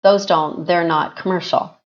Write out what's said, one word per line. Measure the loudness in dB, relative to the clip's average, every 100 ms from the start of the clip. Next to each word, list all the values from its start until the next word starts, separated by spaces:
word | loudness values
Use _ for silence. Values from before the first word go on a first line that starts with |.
those | 4 4 2
don't, | 0 0 -6 -2
they're | 0 0
not | 0 -2 -6
commercial | -4 -4 -2 -4 -4 -10 _